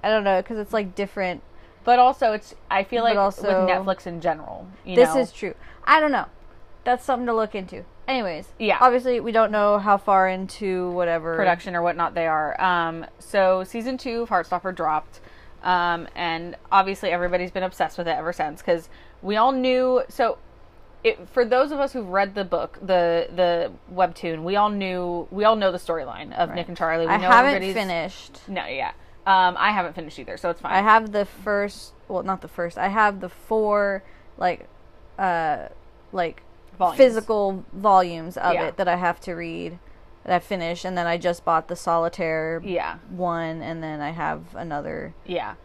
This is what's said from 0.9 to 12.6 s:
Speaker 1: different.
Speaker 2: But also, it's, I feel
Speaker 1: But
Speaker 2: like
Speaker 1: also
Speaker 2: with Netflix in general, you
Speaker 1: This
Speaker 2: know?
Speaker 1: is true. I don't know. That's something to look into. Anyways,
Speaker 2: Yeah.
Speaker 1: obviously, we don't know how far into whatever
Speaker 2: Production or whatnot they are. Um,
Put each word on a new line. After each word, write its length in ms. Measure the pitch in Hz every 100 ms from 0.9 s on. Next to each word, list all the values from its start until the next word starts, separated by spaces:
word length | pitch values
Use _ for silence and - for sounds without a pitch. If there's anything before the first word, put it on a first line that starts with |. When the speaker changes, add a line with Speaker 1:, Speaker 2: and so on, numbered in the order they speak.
Speaker 1:
different. 480 | 180 196 - 185 170 - - - -
Speaker 2:
But 140 | - 247
also, 340 | 247 254 226
it's, 220 | 214 - - -
I 120 | 196
feel 200 | 196 240
Speaker 1:
But 80 | 233
Speaker 2:
like 80 | 208
Speaker 1:
also 480 | 196 196 208 190 185
Speaker 2:
with 20 |
Netflix 380 | 185 196 190 185
in 160 | 170
general, 440 | 170 156 143 - - - -
you 100 | 180
Speaker 1:
This 180 | 160
Speaker 2:
know? 60 | 160
Speaker 1:
is 120 | 247
true. 220 | - 202 - - -
I 160 | - 311
don't 120 | 302
know. 120 | 247 - - - - - -
That's 200 | - 247
something 220 | - 247 247
to 80 |
look 200 | 226 214
into. 300 | 214 185 180 170 - -
Anyways, 460 | 262 202 156 190 -
Speaker 2:
Yeah. 200 | 220 175
Speaker 1:
obviously, 400 | 254 247 254 240
we 120 | 226
don't 200 | 226 220
know 240 | 214 208 208
how 220 | 202 202
far 300 | 208 190 185
into 640 | 185 190 - 202 185 180
whatever 440 | 175 175 165 160 165
Speaker 2:
Production 400 | 180 175 190 175
or 60 |
whatnot 320 | 170 165 170
they 120 | 170 165
are. 320 | 156 156
Um, 460 | -